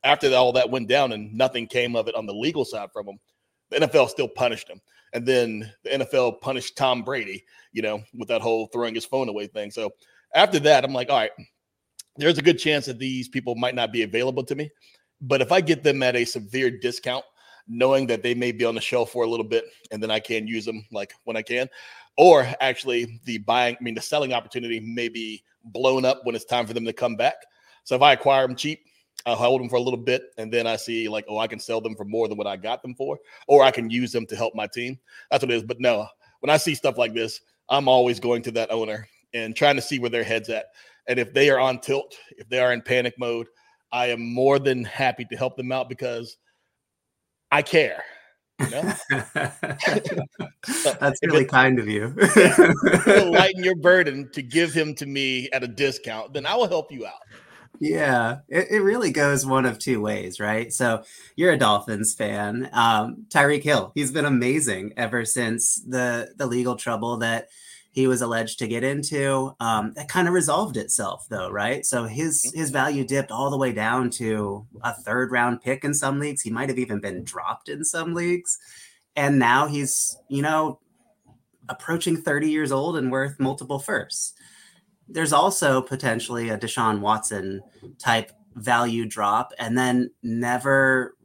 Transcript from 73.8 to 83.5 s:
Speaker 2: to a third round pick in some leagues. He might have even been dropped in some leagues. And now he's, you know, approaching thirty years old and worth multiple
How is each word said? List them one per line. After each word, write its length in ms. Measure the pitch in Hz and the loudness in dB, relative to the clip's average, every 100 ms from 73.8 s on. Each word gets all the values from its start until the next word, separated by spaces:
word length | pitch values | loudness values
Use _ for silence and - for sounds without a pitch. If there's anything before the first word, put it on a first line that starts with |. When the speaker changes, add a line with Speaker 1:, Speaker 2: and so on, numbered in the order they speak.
| 110 123 123 | -2 0 -2
Speaker 2:
to 560 | - 113 107 101 101 113 104 | -4 -4 -2 -4 -8 -14 -10
a 100 | 117 | -8
third 400 | 117 - 120 127 | -8 -6 -4 0
round 300 | 123 120 120 | 0 0 -2
pick 200 | 123 135 | -4 -4
in 120 | 143 | -2
some 260 | 139 139 139 | -2 -2 -2
leagues. 220 | 147 139 | -4 -6
He 80 | 110 | -6
might 180 | 113 135 | -6 -4
have 100 | 123 | -4
even 220 | 120 101 | -4 -4
been 240 | 98 92 | -6 -10
dropped 440 | 107 87 82 113 - | -10 -10 -8 -10 -10
in 140 | 143 | -6
some 300 | 160 165 170 | -6 -4 -6
leagues. 440 | 170 175 175 180 - - - - _ _ - | -4 -2 -2 -4 -8 -8 -20 -20 _ _ -2
And 220 | 143 139 | 2 4
now 260 | 120 127 147 | 4 4 2
he's, 500 | 147 135 - - - _ | -2 -4 -2 -4 -8 _
you 120 | 135 | -4
know, 380 | 151 156 156 - _ _ _ _ _ _ _ _ - | 0 0 0 -6 _ _ _ _ _ _ _ _ -16
approaching 480 | - - 165 175 165 | -14 -4 -2 0 -2
thirty 320 | 165 143 156 | 0 0 0
years 220 | 156 147 | 0 0
old 260 | 135 156 160 | 0 -2 -2
and 140 | 131 | -2
worth 300 | 135 139 139 | -2 -4 -2
multiple 400 | 135 | -2